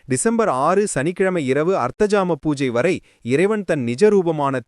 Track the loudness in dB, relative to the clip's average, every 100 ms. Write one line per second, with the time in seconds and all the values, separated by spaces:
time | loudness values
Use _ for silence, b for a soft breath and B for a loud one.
0 | -6 -2 0 0 0 0 2 2 0 -2
1 | -4 -2 -2 0 0 0 0 0 -2 -2
2 | 0 2 0 -2 -2 -2 -2 0 0 -2
3 | b b -2 0 0 0 -2 -2 -2 2
4 | 4 4 2 0 -2 -4